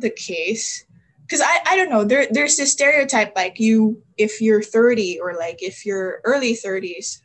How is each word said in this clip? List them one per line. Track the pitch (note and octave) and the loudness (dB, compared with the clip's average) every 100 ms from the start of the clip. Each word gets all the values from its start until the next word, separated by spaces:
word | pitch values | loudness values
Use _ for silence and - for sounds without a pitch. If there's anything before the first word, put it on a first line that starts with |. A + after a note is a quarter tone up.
the | A#3+ | -6
case, | - - F3 E3+ A3+ - - - _ _ _ - | -6 -8 -6 -4 -4 -6 -10 -16 _ _ _ -6
'cause | D#4 | 0
I, | C#4+ E4 - | 2 2 2
I | F#4+ | 2
don't | F4+ | 2
know, | A3+ G#3 | 2 4
there, | C4 C#4 | 2 2
there's | A3+ C#4+ - | 2 2 0
this | C#4 | 0
stereotype, | - C#4 D4+ C#4 B3 G#3 G3 | 0 2 2 2 0 0 -2
like, | F#3 F#3 | -4 0
you, | A3 A3 A3 A#3 _ - | 2 4 4 0 _ -2
if | G#3+ - | -2 0
you're | A3 G#3+ | 2 2
thirty | G#3+ A3+ A#3+ A#3 F#3+ E3 | 2 4 4 4 -2 -4
or, | F3+ E3+ | -6 -6
like, | E3 E3+ | -8 -8
if | F#3 - | -10 -8
you're | G#3 G3 F#3 - | -6 -4 -4 -4
early | A3 C#4 B3 A3+ | -2 0 0 -2
thirties | G3+ F#3+ F#3+ E3+ - - | -4 -6 -6 -10 -12 -14